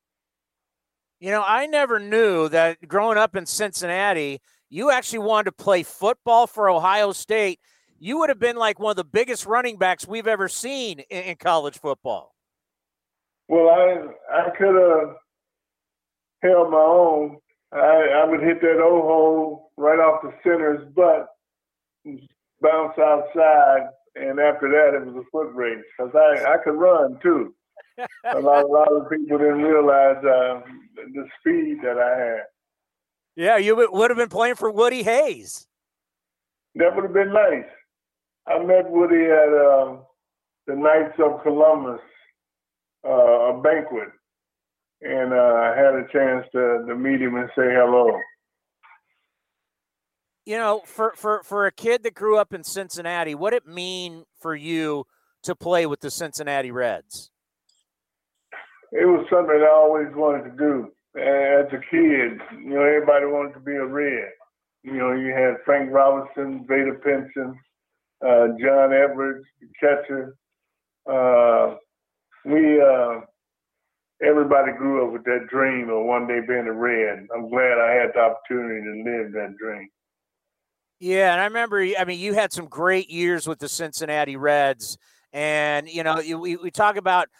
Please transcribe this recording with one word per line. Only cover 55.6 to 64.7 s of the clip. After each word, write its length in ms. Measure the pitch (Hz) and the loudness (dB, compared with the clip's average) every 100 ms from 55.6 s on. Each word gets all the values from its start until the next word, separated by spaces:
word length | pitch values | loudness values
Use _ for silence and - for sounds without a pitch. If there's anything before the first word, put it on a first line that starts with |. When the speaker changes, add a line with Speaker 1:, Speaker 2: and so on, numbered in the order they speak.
| 170 175 160 | -2 0 0
Speaker 1:
with 140 | 143 | -6
the 100 | 143 | -10
Cincinnati 600 | - 160 - 147 139 127 | -12 -12 -10 -6 -6 -6
Reds? 600 | 123 120 90 - - - _ _ _ _ _ _ _ _ _ _ _ _ - - _ _ | -4 -4 -4 -10 -20 -20 _ _ _ _ _ _ _ _ _ _ _ _ -20 -20 _ _
Speaker 2:
It 140 | - 180 | 0 2
was 180 | 170 - | 2 2
something 240 | 180 160 | 0 2
I 160 | 151 151 | 4 6
always 360 | 156 151 156 143 | 6 6 2 -4
wanted 360 | 143 151 139 123 | -2 -2 -2 -6
to 60 | 127 | -4
do. 320 | 147 135 104 _ _ 139 | -2 -2 -6 _ _ -6
As 500 | 139 139 139 143 139 | -2 0 2 2 2
a 80 | 135 - | -6 -4
kid, 500 | 165 160 139 120 110 - - | 2 2 2 -2 -6 -16 -18
you 120 | 135 | -8
know, 80 | 139 | 0
everybody 440 | 143 151 147 143 143 | 2 2 2 2 2
wanted 280 | 143 143 | -4 -6
to 60 | 135 | -10
be 160 | 139 143 | -10 -8
a 80 | |
Red. 460 | 131 143 143 120 98 90 _ _ _ | -6 -4 -4 -6 -8 -16 _ _ _